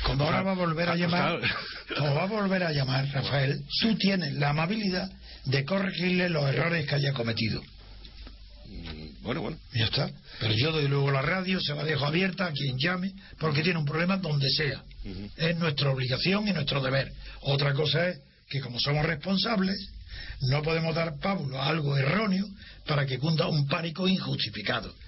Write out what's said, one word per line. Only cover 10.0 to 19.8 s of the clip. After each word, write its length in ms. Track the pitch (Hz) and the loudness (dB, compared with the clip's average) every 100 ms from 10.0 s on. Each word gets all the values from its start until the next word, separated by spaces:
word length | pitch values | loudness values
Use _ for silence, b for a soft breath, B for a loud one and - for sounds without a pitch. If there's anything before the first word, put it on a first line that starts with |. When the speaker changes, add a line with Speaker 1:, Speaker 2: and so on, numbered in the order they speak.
| 143 - - B | -2 -4 -16 B
Speaker 1:
Pero 140 | 113 | 0
yo 180 | 107 147 | 2 2
doy 160 | 160 139 | 2 2
luego 220 | 143 139 | 4 4
la 120 | 139 | 2
radio, 380 | 143 185 180 185 | 2 0 2 0
se 140 | - | 0
la 100 | 147 | -2
dejo 200 | 147 151 143 | 0 0 2
abierta 400 | 160 190 175 180 | 2 2 0 -2
a 60 | |
quien 240 | 143 143 127 | -2 -2 0
llame, 340 | 165 180 190 - B B | 0 0 -2 -6 B B
porque 240 | 156 147 | 0 2
tiene 160 | 160 170 | 2 2
un 60 | |
problema 320 | 143 156 175 190 | 0 0 2 2
donde 340 | 170 147 135 | 0 2 2
sea. 320 | - 139 - - - | 2 0 -2 -8 -12
Speaker 2:
Ujú. 260 | 104 92 202 - | -10 -8 -10 -2
Speaker 1:
Es 200 | 165 170 | -2 0
nuestra 340 | 170 139 139 | 0 0 0
obligación 580 | 131 127 123 165 202 214 | 0 0 0 2 2 2
y 40 | |
nuestro 300 | 165 139 139 | 0 0 0
deber. 300 | 127 135 120 - B B | 0 0 -2 -6 B B
Otra 300 | - 143 143 | 0 2 2
cosa 340 | 139 151 147 180 | 2 2 2 2
es 100 | 175 - B B | -2 -10 B B
que, 120 | 139 | -6
como 200 | 123 120 | -4 -4
somos 240 | 143 147 | 0 2
responsables, 840 | 160 156 180 190 226 220 190 196 | 2 0 0 0 2 2 2 0